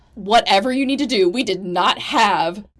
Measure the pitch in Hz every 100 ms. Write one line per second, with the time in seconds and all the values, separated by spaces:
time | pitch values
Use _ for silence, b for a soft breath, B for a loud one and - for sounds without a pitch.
0 | _ 220 190 233 - 196 254 254 262 277
1 | 254 220 180 240 214 185 180 175 208 -
2 | - 294 208 165 165 202 -